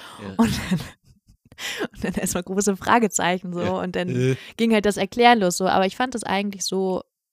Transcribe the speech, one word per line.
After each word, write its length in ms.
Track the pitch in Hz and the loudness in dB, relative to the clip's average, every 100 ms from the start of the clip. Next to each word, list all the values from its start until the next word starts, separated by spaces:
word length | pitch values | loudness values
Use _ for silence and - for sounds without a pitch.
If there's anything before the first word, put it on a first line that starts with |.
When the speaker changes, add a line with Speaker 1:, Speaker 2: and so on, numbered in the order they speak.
| - - | -20 -14
Speaker 1:
Ja. 200 | 101 95 | -8 0
Speaker 2:
Und 140 | 226 - - | 0 0 -2
dann, 80 | 175 - - _ _ _ _ _ - - - 403 | -4 -4 -16 _ _ _ _ _ -12 -10 -6 -8
und 100 | - | -6
dann 100 | - 185 | -6 -4
erstmal 280 | 185 180 | -2 -4
große 340 | 180 190 202 190 | -4 -2 0 0
Fragezeichen 760 | - 233 214 - 175 180 180 | 2 2 2 0 -2 -2 -4
so 80 | 175 | -4
Speaker 1:
Ja. 180 | 175 185 | -4 -2
Speaker 2:
und 160 | 180 180 | -4 -4
dann 260 | 180 123 127 | -2 0 0
Speaker 1:
Äh. 40 | 131 - - | -2 -6 -2
Speaker 2:
ging 160 | 226 | 2
halt 120 | 220 208 | 4 2
das 120 | 196 | 0
Erklären 420 | 196 - 240 240 | -2 4 6 6
los 180 | 185 - | 4 2
so, 100 | 185 | 2
aber 180 | - 190 | 2 2
ich 100 | - | 0
fand 200 | 254 240 | -4 -4
das 80 | |
eigentlich 420 | 196 190 202 196 - | -4 -2 -2 -4 -4
so 380 | 190 190 185 - _ _ | -2 0 -2 -6 _ _